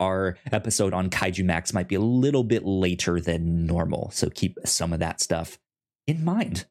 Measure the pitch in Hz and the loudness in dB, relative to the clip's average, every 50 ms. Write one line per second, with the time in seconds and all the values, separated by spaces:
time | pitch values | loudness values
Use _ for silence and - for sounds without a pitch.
0 | 92 95 95 95 95 92 87 - _ 135 120 107 - 113 - - 104 95 92 92 | 0 0 2 2 0 -2 -2 -4 _ -2 -2 0 0 0 0 2 2 2 2 0
1 | 92 92 - - 104 95 90 98 92 87 82 85 - - - 95 90 - 98 95 | 0 0 0 0 0 0 0 2 2 2 2 0 -2 -2 -2 -2 -2 0 0 0
2 | 107 117 123 127 131 143 143 131 120 107 117 110 - 95 98 95 90 90 90 87 | 2 2 4 4 4 4 4 2 2 2 2 0 2 0 2 2 2 2 2 0
3 | - 90 87 87 80 87 85 82 82 85 82 85 82 80 85 85 82 85 78 - | 0 0 0 0 0 0 0 0 0 0 0 0 2 2 0 0 0 0 -2 -4
4 | - - - - - - - - - 90 - - - - - - 85 85 85 82 | -4 -6 -4 -2 -2 -2 -2 -2 -2 -2 -2 -4 -4 -4 -2 -2 0 -2 -2 -2
5 | 85 82 - - - - 85 80 82 - - - _ _ _ _ _ _ _ _ | -2 -2 -2 -4 -2 -2 -2 -2 -2 -6 -12 -18 _ _ _ _ _ _ _ _
6 | _ - 156 165 160 170 185 226 226 - - 87 - - | _ -4 -2 -2 0 0 0 0 -2 -2 -4 -6 -8 -10